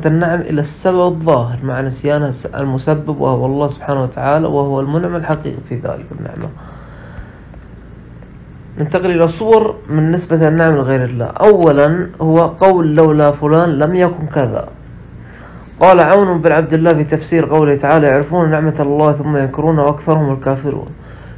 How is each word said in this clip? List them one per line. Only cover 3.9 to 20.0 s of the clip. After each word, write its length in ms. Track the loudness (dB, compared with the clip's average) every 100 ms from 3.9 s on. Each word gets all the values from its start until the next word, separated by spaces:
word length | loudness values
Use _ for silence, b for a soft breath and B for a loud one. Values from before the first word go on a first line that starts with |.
| -4
وتعالى، 440 | -4 -4 -2 0 0
وهو 320 | -2 -2 -2
المنعم 360 | -2 -2 -4 -4
الحقيقي 460 | -4 -4 -6 -10 -10
في 60 | -8
ذلك 300 | -8 -10 -12 -14
النعمة. 300 | -12 -12 -12 -14 B B B B B B B B B -20 -20 -20 -20 -20 -20 -20 -20 -20 -20 -20 -14 -8
ننتقل 340 | -4 -2 0
إلى 160 | 2 2
صور 480 | 0 2 4 2 -4 -4
من 220 | 0 0
نسبة 360 | 0 0 2 2
النعم 260 | 4 2 2
لغير 280 | 0 -2
الله. 220 | -2 -4 -6
أولا، 840 | 2 4 6 4 4 2 2 -4 -4
هو 180 | 2 2
قول: 560 | 2 2 4 4 2 4
"لولا 360 | 4 4 2
فلان 380 | 2 2 2 2
لم 260 | 0 0 2
يكن 300 | 0 -2 -6
كذا". 420 | -2 -2 -4 -8 -16 -20 -20 -20 -20 B B B B B 2
قال 200 | 4 6
عون 420 | 6 4 2 2
بن 100 | 2
عبد 220 | 2 2
الله 160 | 2 2
في 140 | 2
تفسير 420 | 0 -4 -2 -2 2
قوله 300 | 2 2 2
تعالى: 320 | 2 2 4
"يعرفون 420 | 2 0 0 0
نعمة 240 | 0 0 -2
الله 320 | 0 2 2
ثم 260 | 0 -2 -2
ينكرونها 460 | -2 -2 0 2
وأكثرهم 500 | 2 0